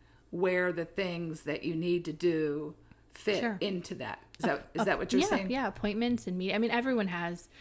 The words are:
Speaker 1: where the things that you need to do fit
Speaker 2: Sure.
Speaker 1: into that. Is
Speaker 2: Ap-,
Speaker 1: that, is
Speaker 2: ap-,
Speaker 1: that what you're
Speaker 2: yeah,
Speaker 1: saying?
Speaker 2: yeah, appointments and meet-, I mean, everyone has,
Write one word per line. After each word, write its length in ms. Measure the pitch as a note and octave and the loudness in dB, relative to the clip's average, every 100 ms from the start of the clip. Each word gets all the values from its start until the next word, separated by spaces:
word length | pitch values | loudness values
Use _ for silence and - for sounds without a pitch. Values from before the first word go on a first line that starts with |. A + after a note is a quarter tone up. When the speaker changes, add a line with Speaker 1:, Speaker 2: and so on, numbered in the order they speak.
| - - - | -20 -20 -8
Speaker 1:
where 420 | F3 F#3 F3+ F3+ | 0 2 4 2
the 100 | E3+ | 0
things 600 | E3 - F#3 E3+ E3+ E3 | -2 -2 -2 -2 -4 -4
that 200 | D3 D3 | -4 -2
you 100 | E3 D#3+ | -2 0
need 280 | F3 F3 E3+ | 2 2 0
to 60 | |
do 600 | D#3 F3 D#3+ D3+ D3 D3+ - - - - | 0 2 2 2 0 -6 -10 -20 -20 -20
fit 260 | - - F#3 | -8 -2 0
Speaker 2:
Sure. 180 | A#3 G3 | 0 0
Speaker 1:
into 340 | G#3 F#3 - - | -2 -2 -6 -8
that. 240 | A2+ - - - | -8 -10 -14 -4
Is 60 | A3+ | 0
Speaker 2:
Ap-, 40 | D#3 | 0
Speaker 1:
that, 100 | - | -2
is 80 | - | 0
Speaker 2:
ap-, 40 | G3+ | 2
Speaker 1:
that 100 | D#3 | 2
what 120 | - | 2
you're 80 | B3+ | 4
Speaker 2:
yeah, 60 | G4 | 4
Speaker 1:
saying? 240 | D4 F#3+ | 2 0
Speaker 2:
yeah, 160 | B3+ A3+ | 0 -2
appointments 600 | - G#3 G#3 A#3+ A#3+ - | -2 -2 0 0 0 -2
and 100 | F3+ | -2
meet-, 160 | F#3+ | 0
I 40 | G3 | 2
mean, 140 | A3+ | 2
everyone 360 | A#3+ C4 B3 G3 | 2 2 2 0
has, 400 | F3 E3+ F3 - - | -2 -4 -6 -12 -18